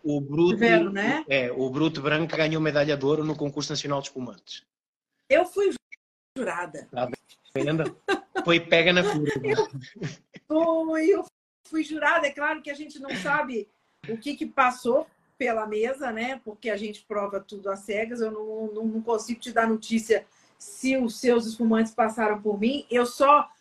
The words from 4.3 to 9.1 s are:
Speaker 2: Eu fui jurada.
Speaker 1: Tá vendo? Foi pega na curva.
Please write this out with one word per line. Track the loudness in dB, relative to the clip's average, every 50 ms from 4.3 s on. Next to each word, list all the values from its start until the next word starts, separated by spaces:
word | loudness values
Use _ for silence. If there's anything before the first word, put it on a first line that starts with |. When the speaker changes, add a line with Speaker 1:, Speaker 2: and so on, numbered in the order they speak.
| -12 -18 _ -18 -18 -18 _ _ _ _ _ _ _ _ _ _ _ _ _ _
Speaker 2:
Eu | 4 4 4
fui | 2 -2 0 0 0 0 -4 _ _ -20 _ _ _ _ _ _ _ _
jurada. | -6 -6 -4 -4 -6 -8 -8 -10 -16 -18 _
Speaker 1:
Tá | -6 -6 -4 -6 -6 -14 _ _ -20 _ _ _ _
vendo? | -2 0 0 0 0 -2 -4 -6 _ _ -4 -4 -4 -4 _ _ -4 2
Foi | 2 2 2
pega | 4 4 4 6 6 6
na | 4 4
curva. | 2 2